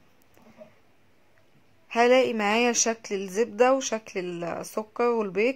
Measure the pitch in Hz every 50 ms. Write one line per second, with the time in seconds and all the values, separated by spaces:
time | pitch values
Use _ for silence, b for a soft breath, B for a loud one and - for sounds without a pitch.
0 | _ _ _ _ _ _ _ - _ 226 233 240 220 - - _ _ _ _ _
1 | _ _ _ _ _ _ _ _ _ _ _ _ _ _ _ _ _ _ - 233
2 | 240 247 254 262 254 247 233 220 208 202 214 226 240 240 233 - - 233 226 226
3 | - - 208 190 196 190 180 202 240 214 208 208 247 254 269 269 262 - 220 220
4 | - - - 196 180 180 175 170 170 165 - - 180 - - 220 214 - _ -
5 | 240 240 240 226 214 196 175 196 220 254 262